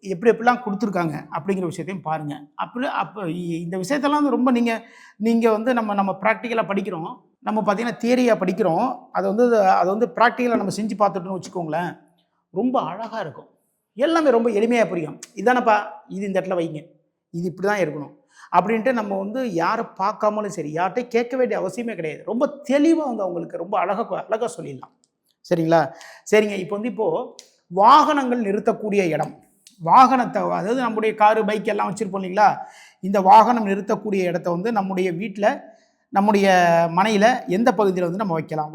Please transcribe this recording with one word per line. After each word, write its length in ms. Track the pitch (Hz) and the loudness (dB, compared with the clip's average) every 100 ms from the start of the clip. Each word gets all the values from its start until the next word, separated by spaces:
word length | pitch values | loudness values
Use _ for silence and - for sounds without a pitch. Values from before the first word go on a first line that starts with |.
| 196 | -8
எப்படி 160 | 180 226 | -2 2
எப்படிலாம் 320 | 214 233 240 | 2 2 0
கொடுத்துருக்காங்க 520 | 233 202 233 160 160 147 - 175 | -2 -4 -4 -2 -4 -4 -8 -10
அப்படிங்கிற 320 | 156 196 180 | -4 -4 -4
விஷயத்தையும் 340 | - 185 196 156 | -6 -10 -10 -6
பாருங்க. 260 | 156 151 143 - - | -6 -6 -10 -14 -12
அப்படி, 220 | - 247 262 - | -10 -6 -6 -4
அப்ப 220 | 190 196 180 170 | -6 -6 -8 -6
இ-, 240 | 170 165 170 | -6 -6 -6
இந்த 100 | 190 | -6
விஷயத்தெல்லாம் 360 | 180 285 277 294 | -4 -2 0 0
வந்து 120 | 285 233 | 0 2
ரொம்ப 140 | 247 240 | 2 2
நீங்க, 160 | 233 226 226 - - _ 214 | 0 -2 -8 -20 -20 _ 0
நீங்க 180 | 233 226 | 2 2
வந்து 180 | 214 226 247 | 2 0 -2
நம்ம, 160 | 220 202 | -2 -2
நம்ம 120 | 190 185 | -2 0
பிராக்டிக்கலா 400 | 208 220 240 226 185 | -2 -2 -4 -4 -2
படிக்கிறோம், 360 | 196 196 175 175 - _ _ - | -4 -4 -8 -10 -14 _ _ -6
நம்ம 120 | 214 | -4
பார்த்தீங்கன்னா 380 | 208 196 233 - | -2 -2 -2 -4
தியரியா 320 | 233 247 247 208 | 0 2 2 2
படிக்கிறோம், 440 | 185 185 190 165 247 - - - | 0 0 0 0 -2 -4 -8 -4
அதை 100 | 190 | -2
வந்து, 140 | 196 247 226 190 196 | 2 2 4 4 4
அதை 80 | 180 | 2
வந்து 140 | 208 240 - | 0 -2 2
பிராக்டிக்கலா 420 | 233 233 247 233 | 2 2 0 0
நம்ம 120 | 196 170 | -2 -4
செஞ்சு 180 | 214 196 | -6 0
பார்த்துட்டோம்னு 380 | 202 190 180 185 | 0 0 -8 -10
வச்சுக்கோங்களேன், 520 | 139 185 165 156 175 - _ _ _ _ _ 170 | -8 -8 -6 -4 -6 -8 _ _ _ _ _ -4
ரொம்ப 160 | 247 254 160 | -2 0 -2
அழகா 300 | 185 226 220 | -8 -10 -8
இருக்கும். 240 | 165 123 - _ _ _ _ - | -10 -12 -20 _ _ _ _ -2
எல்லாமே 340 | 285 330 302 233 | 0 2 4 4
ரொம்ப 140 | 233 202 | 2 0
எளிமையா 240 | 226 240 202 | 2 2 2
புரியும். 240 | 180 151 - - 202 | 0 -6 -10 -18 -2
"இதானப்பா, 360 | 196 247 233 208 208 - - 180 | 0 2 4 2 0 -14 -14 -8
இது 80 | 202 | -4
இந்த 80 | 190 | -4
இடத்துல 180 | 185 185 | -2 -4
வைங்க, 220 | 165 151 - _ _ _ _ 170 | -4 -6 -14 _ _ _ _ -6
இது 80 | 180 | -6
இப்படி 160 | 156 190 | -4 -4
தான் 120 | 208 | 2
இருக்கணும்" 300 | 165 147 143 - _ _ - 175 | 0 0 -12 -16 _ _ 0 2
அப்படின்ட்டு 360 | 180 226 220 247 | 2 0 0 0
நம்ம 180 | 208 196 | -2 -4
வந்து 180 | 196 233 254 170 | -4 -6 -4 -2
யாரை 240 | 170 226 226 - | 0 -2 -6 -4
பார்க்காமலும் 540 | 190 202 214 208 208 175 | -4 0 -2 -2 -6 -8
சரி, 140 | 151 156 | -8 -4
யார்கிட்டையும் 340 | 185 185 247 226 | -4 -4 -2 -2
கேட்க 180 | 240 262 | -2 -2
வேண்டிய 180 | 247 202 | 0 0
அவசியமே 340 | 180 180 233 202 | -4 -6 -8 -6
கிடையாது. 200 | 160 147 - | -8 -8 -6
ரொம்ப 160 | 226 285 - - | -2 -2 -4 -2
தெளிவா 360 | 269 294 330 294 | 2 4 4 0
வந்து 140 | 226 190 | -4 -4
அவங்களுக்கு 360 | 175 165 175 | -4 -8 -10
ரொம்ப 140 | 175 202 | -4 -2
அழகா, 220 | 175 202 226 175 143 | -2 -2 -4 -6 -4
அழகா 220 | 220 226 - | -4 -4 -8
சொல்லிடலாம். 360 | 156 131 - _ _ _ _ _ - | -14 -14 -18 _ _ _ _ _ -4
சரிங்களா? 320 | 170 160 165 147 - - - - | 0 4 2 2 -6 -20 -20 0
சரிங்க, 240 | 214 214 196 175 | 2 2 -4 -6
இப்போ 100 | 202 | -6
வந்து 160 | 226 | -8
இப்போ 160 | 190 208 165 240 - - _ _ 175 | -4 -2 -2 -6 -14 -20 _ _ 4
வாகனங்கள் 640 | 208 285 277 294 262 240 208 | 8 8 6 2 0 -2 -2
நிறுத்தக்கூடிய 560 | 202 220 208 214 202 180 151 | -2 -2 -2 -2 0 0 -2
இடம், 180 | 151 - _ _ _ _ | -4 -8 _ _ _ _
வாகனத்தை, 600 | 165 196 262 262 226 196 175 175 | 4 8 8 6 0 -2 -2 -2
அதாவது 240 | 175 254 240 | -2 -2 -2
நம்முடைய 240 | 214 214 214 | -2 -2 4
காரு, 180 | 208 220 202 | 4 4 0
பைக் 240 | 214 220 | -2 -2
எல்லாம் 180 | 202 208 | -2 -4
வச்சிருப்போம் 320 | 190 208 190 | -4 -6 -6
இல்லைங்களா, 280 | 190 185 208 139 - - - _ 185 | -6 2 2 2 -8 -20 -20 _ -2
இந்த 100 | 196 185 | 0 8
வாகனம் 400 | 214 226 240 208 | 8 8 4 0
நிறுத்தக்கூடிய 500 | 196 190 220 220 196 180 | -2 -2 -4 -2 -2 0
இடத்த 180 | 170 175 175 | -2 -2 -2
வந்து 140 | 208 226 | -2 -2
நம்முடைய 320 | 190 190 185 170 | -2 -2 -2 -2
வீட்ல, 260 | 214 202 208 285 - - _ _ _ 202 | -8 0 0 0 -8 -20 _ _ _ 0
நம்முடைய 300 | 202 208 196 185 175 170 170 170 | 4 4 6 6 6 4 2 2
மனையில 280 | 202 214 214 254 - 180 | 2 4 4 2 -2 0
எந்த 140 | 240 175 | 2 2
பகுதியில 300 | 208 185 175 | 2 2 -2
வந்து 140 | 180 | -2
நம்ம 120 | 214 165 | -2 -4
வைக்கலாம்? 320 | 156 156 151 | -4 -6 -4